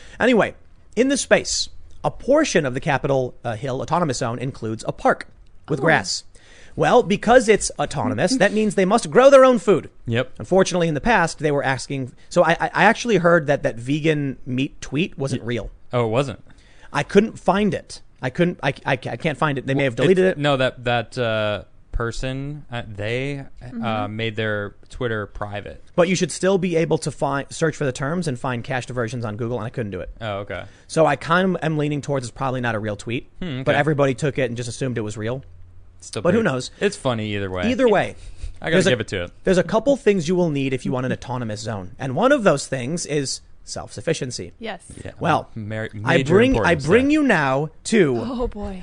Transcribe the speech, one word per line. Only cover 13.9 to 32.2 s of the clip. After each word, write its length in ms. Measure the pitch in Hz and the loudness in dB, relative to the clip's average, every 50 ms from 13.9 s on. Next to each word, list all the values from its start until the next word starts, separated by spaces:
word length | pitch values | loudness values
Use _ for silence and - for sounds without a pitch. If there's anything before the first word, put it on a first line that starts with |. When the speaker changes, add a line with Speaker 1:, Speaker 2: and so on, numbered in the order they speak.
| 143 156 147 160 151 151 143 139 123 - - | -2 0 0 0 0 0 -2 -4 -6 -8 -8
Speaker 1:
meat 340 | 123 127 127 135 160 - - | -6 -2 -2 -2 -4 -4 -10
tweet 380 | - - 131 143 190 - - - | -12 -6 -2 -2 -2 -2 -4 -6
wasn't 240 | 135 135 127 - | -4 -4 -4 -4
Speaker 3:
Ye- 60 | - 117 | -4 -4
Speaker 1:
real. 220 | 120 110 98 - - - - - | -6 -4 -6 -8 -14 -16 -12 -4
Speaker 3:
Oh, 140 | - 123 117 | -2 -2 0
it 20 | 110 | 2
wasn't? 340 | 107 123 147 135 98 - - - - - - - - - - - | 2 0 0 -2 -4 -12 -16 -20 -20 -20 -20 -20 -20 -20 -14 -6
Speaker 1:
I 120 | - 143 | -4 -4
couldn't 360 | 147 - - 202 214 214 - - | -2 4 4 4 4 2 -2 -4
find 360 | - - 175 202 214 196 131 | 0 0 2 2 2 0 -2
it. 260 | 98 - - - - - - - - | -4 -8 -10 -18 -20 -20 -20 -14 -8
I 80 | 131 131 | -8 -6
couldn't. 280 | - - 175 175 175 - | 0 0 0 0 0 -2
I, 60 | - 143 139 - - | -4 -4 -4 -4 -4
I, 60 | 139 | -4
I 40 | 135 127 - 127 117 117 | -4 -4 -4 -8 -8 -4
can't 180 | - 165 143 | -4 -4 -2
find 220 | - 160 151 139 139 | 0 -2 -2 -2 -2
it. 80 | - | -2
They 80 | - 135 | -2 0
may 100 | 143 139 | 0 0
have 140 | 135 117 117 | 0 0 2
Speaker 3:
Well, 80 | 127 | 4
Speaker 1:
deleted 180 | 170 196 185 185 | 4 6 6 4
Speaker 3:
it's, 140 | 190 175 147 | 2 2 0
Speaker 1:
it. 20 | |
Speaker 3:
no, 160 | 143 147 143 | 0 0 2
that, 260 | 131 131 123 - 127 120 | 2 2 0 -2 -2 -2
that, 340 | 123 120 120 113 - - 131 | 0 0 0 -2 -4 -4 -4
uh, 460 | 120 113 110 110 107 104 104 92 - - - - - - | -2 0 0 0 0 -2 -2 -4 -6 -12 -20 -20 -14 -6
person, 720 | - - 117 117 113 - - 131 131 135 139 143 147 147 139 - | -4 -4 -4 -4 -4 -4 -6 -6 -6 -6 -8 -8 -10 -12 -12 -10
uh, 120 | 123 120 101 104 | -10 -10 -10 -10
they, 520 | 107 95 101 107 117 127 135 143 143 139 | -8 -6 -4 -4 -4 -4 -4 -4 -6 -8
uh, 260 | 135 - - - 113 | -10 -12 -16 -16 -16
Speaker 2:
Mm-hmm. 500 | 120 247 233 226 113 110 107 104 104 107 | -12 -10 -6 -4 -2 -2 -2 -4 -4 -4
Speaker 3:
made 200 | 110 113 113 110 | -4 -4 -4 -2
their 380 | 110 110 107 107 104 101 104 - - - - | -2 -2 -2 -2 -4 -4 -8 -10 -16 -20 -14
Twitter 380 | - - 131 117 113 107 104 | -8 -6 -4 -4 -4 -4 -6
private. 580 | 98 - - 107 104 101 104 - - - - - - - | -8 -8 -10 -8 -8 -8 -10 -10 -10 -14 -16 -14 -4 2
Speaker 1:
But 140 | - 170 180 | 2 4 4
you 60 | 185 | 4
should 180 | 170 180 147 | 0 0 -2
still 240 | - - - 185 196 | -2 -2 0 2 2
be 200 | 190 170 185 165 | 2 0 0 0
able 200 | 160 165 151 165 | 0 0 2 0
to 140 | 147 - 156 | -2 -2 -4
find, 420 | - - 151 139 139 139 131 - | -6 -4 -4 -2 -2 -4 -6 -8
search 240 | - - 165 156 147 | -6 -2 -2 -2 -2
for 80 | - 151 | -2 -4
the 80 | 131 | -4
terms 340 | 123 - 147 135 165 185 170 | -2 -4 -4 -4 -2 -2 -2
and 120 | 156 127 120 | -4 -4 -4
find 260 | - 135 123 117 110 | -4 -4 -4 -4 -4
cached 240 | - 135 127 - - | -4 -6 -6 -6 -6
versions 380 | 123 127 117 110 123 123 117 | -4 -4 -4 -4 -4 -6 -6
on 100 | 110 104 | -6 -4
Google, 220 | 107 120 113 123 113 | -4 -4 -4 -4 -4
and 80 | 104 | -6
I 40 | 120 | -6
couldn't 220 | - 131 117 101 | -6 -6 -6 -6
do 80 | 95 90 | -6 -8
it. 80 | 71 - - - | -10 -10 -12 -10
Speaker 3:
Oh, 160 | 113 110 101 98 | -8 -6 -6 -6
okay. 260 | 104 - 98 90 95 101 - - - | -6 -8 -10 -10 -10 -14 -18 -20 -14
Speaker 1:
So 180 | - - 160 160 | -4 0 2 2
I 120 | 147 143 | 2 2
kind 380 | - - 147 170 180 190 190 180 | 0 0 0 2 2 4 2 0
of 80 | - | 0
am 140 | - 160 160 | -2 -2 0
leaning 240 | 151 147 151 147 143 | 0 -2 -2 -2 -4
towards 260 | - - 143 135 | -4 -4 -4 -4